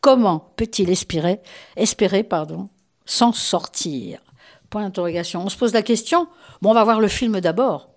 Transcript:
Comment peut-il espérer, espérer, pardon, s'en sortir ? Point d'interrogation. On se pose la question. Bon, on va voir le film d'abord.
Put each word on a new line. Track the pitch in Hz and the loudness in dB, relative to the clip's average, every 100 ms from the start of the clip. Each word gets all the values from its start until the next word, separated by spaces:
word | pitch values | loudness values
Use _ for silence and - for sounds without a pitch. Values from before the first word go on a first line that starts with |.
Comment | - 262 214 160 - | 6 4 4 0 -4
peut-il | - 226 - 180 | -8 -8 -2 0
espérer, | 180 - 165 165 196 - - - - | 0 -2 -2 0 -2 -6 -20 -18 -4
espérer, | 220 - 196 196 | -2 0 0 0
pardon, | 220 170 156 160 196 _ _ _ | -2 -4 -4 -10 -14 _ _ _
s'en | - - 240 | -6 2 2
sortir ? | 226 - 175 170 - 175 139 95 - _ _ - _ _ | 2 -2 -2 -4 -8 -6 -8 -10 -14 _ _ -20 _ _
Point | 214 | -8
d'interrogation. | 208 190 175 170 170 180 | -6 -4 -4 -4 -6 -6
On | 190 | -8
se | - | -2
pose | 240 | 0
la | 226 | 0
question. | 214 226 - 330 339 _ - - | 0 -2 2 0 0 _ -20 -2
Bon, | 190 | 2
on | |
va | 226 | 4
voir | 220 220 | 4 4
le | 214 | 2
film | - 240 208 | 0 -2 0
d'abord. | 180 175 262 151 - | 0 0 0 -2 -8